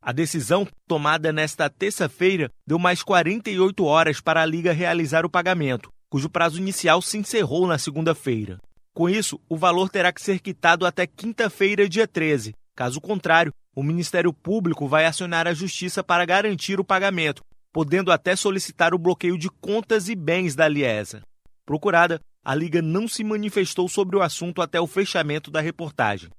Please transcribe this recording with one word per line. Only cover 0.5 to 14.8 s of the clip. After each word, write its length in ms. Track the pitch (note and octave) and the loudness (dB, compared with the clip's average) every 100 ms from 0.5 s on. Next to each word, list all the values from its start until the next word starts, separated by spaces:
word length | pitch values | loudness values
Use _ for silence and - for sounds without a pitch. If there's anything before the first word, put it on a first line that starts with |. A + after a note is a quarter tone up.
| F3 G3+ - _ | 0 0 -8 _
tomada 420 | D#3+ D3 D#3+ D#3 | 0 2 0 0
nesta 380 | D#3 D#3 - E3+ | 0 -2 0 -4
terça-feira, 800 | _ G3 - E3 - F#3 F#3+ C3+ - - | _ -6 -2 -4 2 0 2 -4 -6 -2
deu 120 | E3 | 2
mais 240 | F3+ F3+ | 2 0
quarenta 480 | - F#3 D#3+ G#3+ A3 | 2 2 2 -2 -4
e 100 | F#3+ | 2
oito 240 | F#3+ G3 | 2 2
horas 340 | E3 D#3 E3 C#3 | 2 4 4 0
para 220 | - D#3+ | 0 2
a 60 | D#3+ | 2
Liga 260 | E3 F3 | 0 0
realizar 540 | D#3+ F3 E3+ D#3+ D#3+ E3 | 0 0 -2 0 0 0
o 40 | |
pagamento, 600 | F3+ F3 F3+ C#3+ B2 - - _ | -2 0 0 0 -2 -6 -20 _
cujo 220 | C#3 D3+ | -4 -2
prazo 260 | E3+ E3+ D#3+ | 0 0 0
inicial 460 | F#3+ F#3+ E3+ E3 | -6 -2 2 2
se 160 | - G#3+ | 2 -6
encerrou 480 | G3+ A#3+ D#3+ D3+ F3+ | -2 0 0 2 2
na 100 | D#3 | 0
segunda-feira. 800 | - C#3+ D#3+ D#3 - A#2 G#2 F#2 - - _ | -2 -2 -2 0 -2 -2 -4 -12 -20 -20 _
Com 160 | - E3+ | -2 0
isso, 280 | G#3 G3 - _ | 0 -2 -8 _
o 80 | |
valor 360 | D#3+ F3+ F3 F#3+ | 0 2 4 2
terá 200 | G3+ F3+ | 2 0
que 120 | E3+ | 0
ser 180 | - F#3+ | -4 -4
quitado 460 | - - E3+ E3+ F3+ | -4 0 2 4 2
até 200 | E3+ F3+ | 0 -4
quinta-feira, 800 | - A3+ A3 A3+ - G3 G3+ G3+ | -4 -10 -2 -2 2 0 2 0
dia 220 | F3 A3 | 2 0
treze. 460 | - D#3 D3 G#2+ G#2+ _ | 0 0 0 -2 -16 _
Caso 240 | - B2 C3+ | -6 -6 -6
contrário, 540 | F3 G3+ E3 D#3+ E3 - _ - | -6 -6 4 4 4 -4 _ -6
o 60 | |
Ministério 500 | C#3+ E3 E3+ F3+ E3+ | -4 -2 -2 0 0
Público 560 | D#3+ - G#3+ F3 D#3 | -2 -4 -2 0 -2